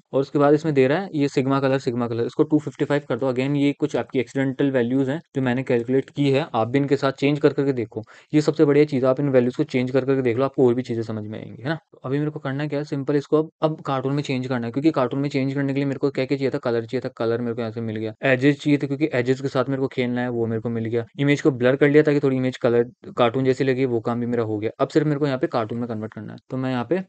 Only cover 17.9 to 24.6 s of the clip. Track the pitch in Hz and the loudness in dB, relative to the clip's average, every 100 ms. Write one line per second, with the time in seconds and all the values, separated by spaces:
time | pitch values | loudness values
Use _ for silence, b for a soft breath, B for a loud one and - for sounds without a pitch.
17.9 | 107 110 113 139 127 143 143 151 143 139 | -4 -6 -2 0 4 4 2 0 0 0
18.9 | 139 156 127 123 131 135 135 123 135 135 | -2 -2 0 0 0 0 -2 -2 -2 -2
19.9 | - 123 123 123 117 113 113 120 117 113 | -2 -2 -2 -2 -2 -2 -2 -4 -4 -2
20.9 | 117 113 - 143 143 156 123 127 139 143 | -4 -6 -2 0 2 2 2 2 4 4
21.9 | 147 151 143 143 131 131 - 123 120 123 | 6 4 2 2 0 -2 -2 0 2 0
22.9 | - - - 120 131 131 127 131 127 131 | -4 -12 0 0 2 0 2 0 0 0
23.9 | 117 120 120 120 120 110 107 | -2 -2 -4 -2 -2 -2 -2